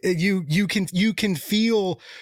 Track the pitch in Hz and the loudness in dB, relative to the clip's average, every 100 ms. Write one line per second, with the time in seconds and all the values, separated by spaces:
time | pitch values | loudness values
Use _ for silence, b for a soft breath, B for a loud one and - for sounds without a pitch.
0 | 185 180 185 190 147 165 202 214 190 180 | -2 0 2 0 0 0 0 0 -2 0
1 | 214 208 214 165 - 214 226 220 190 165 | 0 0 0 -2 0 0 2 2 0 -4
2 | B B | B B